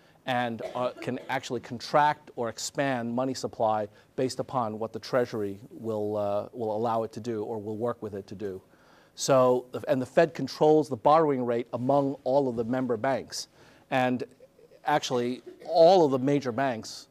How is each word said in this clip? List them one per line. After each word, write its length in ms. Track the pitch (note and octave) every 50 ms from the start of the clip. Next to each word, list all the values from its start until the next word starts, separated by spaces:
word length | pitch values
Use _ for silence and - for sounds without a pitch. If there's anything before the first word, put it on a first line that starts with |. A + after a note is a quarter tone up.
| _ _ _ _ -
and, 360 | - B2+ B2 B2 A#2+ A#2 A2 - - -
uh, 180 | A#2+ B2 B2 - -
can 180 | - B2+ A#2+ - - -
actually 300 | B2+ C3+ - - C3 A#2
contract 720 | - - B2+ A2+ - - - D3+ D3 D3+ D3 - - - - -
or 100 | A#2+ A2+
expand 680 | A2 - - - - D#3 C#3+ C#3 C3 A#2+ A#2 A#2 A#2
money 200 | B2 C3 C3+ C3
supply 560 | - - A2+ - - A#2 A2 G#2+ G#2+ G#2+ G2+ - _ _ _ _
based 240 | - C3 B2+ - -
upon 400 | B2+ - - C3 A#2+ G#2+ G#2+ G#2+
what 140 | A2 G#2+ -
the 60 | A2
Treasury 600 | - - - C3 B2 A#2+ - A2+ G#2 G2+ G2 G2 A2 -
will, 460 | - - A#2 A2+ A2 G#2+ G#2 G#2 G#2+
uh, 320 | G#2 G#2 G2+ G2+ G#2 G#2 - -
will 200 | B2+ A2+ A2 G#2
allow 300 | G#2+ A#2 A#2+ A2+ A2+ A2+
it 80 | G#2+
to 80 | - A#2
do 240 | G#2+ A#2+ A2+ G#2+ G#2
or 160 | - A#2 A2
will 160 | G2+ G#2+ A2 G#2
work 240 | A#2 A#2+ A#2 -
with 140 | - G#2 G2
it 100 | G2 F#2 -
to 80 | G#2+
do. 260 | F#2+ G#2+ G2 F#2 F#2+ - _ _ _ _ _ _ _ _ _ _ -
So, 480 | - - C#3 C3 B2+ B2+ B2+ B2 B2 - - A#2+ A2 -
and 140 | D3 C3+
the 40 | B2+
Fed 280 | - - F3+ E3 D3+ -
controls 560 | - C3+ B2+ - - D#3+ D3+ D#3 D#3 D3 -
the 80 | C3+ A2
borrowing 480 | - D3 D3+ D#3+ E3 D3 C#3 B2+ B2
rate 220 | A#2+ A#2+ A#2+ C3 - -
among 420 | A#2+ B2 C3 C#3 C#3+ C#3 C#3 C#3+ - -
all 260 | B2+ C3 C#3+ C#3 B2+
of 60 | A#2
the 100 | A#2 A#2
member 320 | A2+ B2+ C3 C3 A#2+ A#2+ G#2
banks. 500 | A2+ C3+ C3+ A2 - - - - - - _ _ - - - _ _ -
And 320 | C#3 C3 B2+ B2+ B2+ B2 C#3 - - _ - - _ _ - - _ - -
actually, 580 | D3 D3 D3+ - - C#3 B2 A#2+ B2 B2+ - - - - - -
all 380 | D3+ D#3+ F3 E3 E3+ G3 F#3 D#3+
of 80 | C#3
the 80 | C3 C3
major 320 | B2+ C#3 C#3+ D3 - B2+
banks 560 | A2 B2 C3+ C3+ A#2+ A2+ G#2+ - - - - _